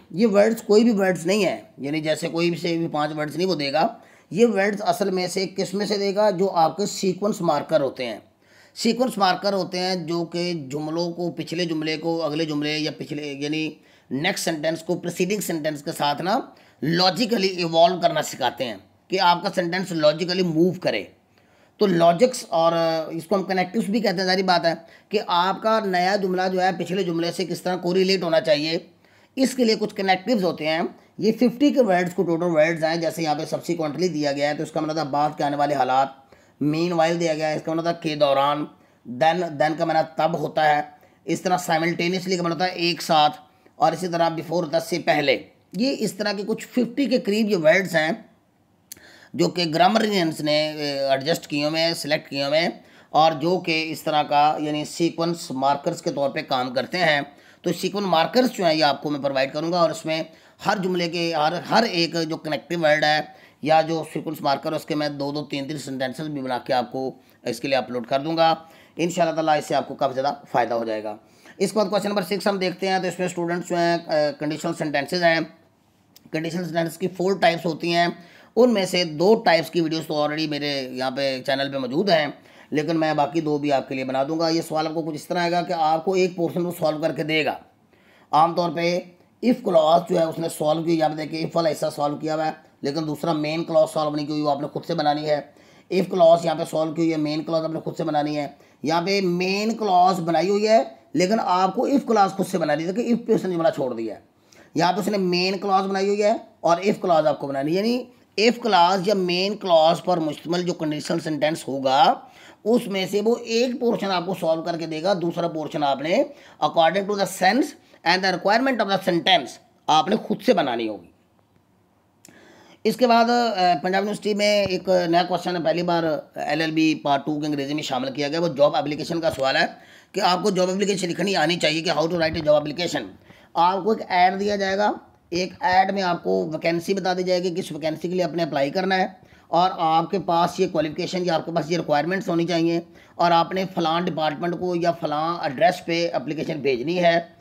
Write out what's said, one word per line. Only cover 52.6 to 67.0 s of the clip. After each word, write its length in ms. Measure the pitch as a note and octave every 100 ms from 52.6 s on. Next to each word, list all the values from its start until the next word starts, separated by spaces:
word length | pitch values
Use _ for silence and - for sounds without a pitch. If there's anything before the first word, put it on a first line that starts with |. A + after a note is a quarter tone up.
| F3 - - - -
और 220 | D3 D#3+
जो 240 | D3+ E3 F#3
कि 240 | F3 D#3+
इस 220 | D#3+ D3
तरह 180 | D#3+ D3+
का 360 | D3 D3 D3+ D#3+
यानी 240 | D3+ D3+
सीक्वेंस 640 | D3 - E3 D#3+ E3+ E3+ -
मार्कर्स 480 | C3 C3+ C#3 F3 -
के 100 | E3
तौर 180 | C3+ C#3
पे 140 | D#3
काम 280 | - C3 C3
करते 280 | B2+ B2 F3+
हैं। 340 | E3 D3 C#3+ - - _
तो 80 | F3
सीक्वेंस 340 | F3 F#3 G3+ G3
मार्कर्स 500 | D#3+ D#3+ B3 B3+ -
जो 80 |
हैं 100 | F3
ये 80 | D#3
आपको 280 | D3+ C3+ D3+
मैं 120 | C#3+
प्रोवाइड 300 | C#3 C3+ C3+
करूँगा, 300 | D3+ E3 F3
और 80 | E3
इसमें 380 | D3+ E3 D#3+ D#3 - - -
हर 140 | - G#3
जुमले 300 | F#3 F3+ E3+
के 240 | E3+ E3+
हर, 220 | D#3+ D3+
हर 300 | E3+ C3+ G3
एक 320 | A#3 F3+ E3 E3+
जो 200 | D#3+ D#3+
कनेक्टिव 460 | D#3 C#3+ - E3+
वर्ड 220 | D3+ D3+
है 300 | D3+ D3+ D3 - - -
या 180 | C3+ D#3+
जो 220 | D#3 D#3+
सीक्वेंस 340 | D3+ - E3 D3+
मार्कर, 320 | C#3+ C3+ D#3
उसके 200 | D#3 -
मैं 240 | D3+ D3 C#3+
दो 140 | C#3
दो 100 | D3
तीन 260 | D3 C#3 C3+
तीन 100 | D3+
सेंटेंसेस 480 | C#3+ C3 C3 A#2+ D#3
भी 140 | C#3+
बना 180 | C3 A#2+
के 140 | B2+
आपको 480 | B2+ A#2 C3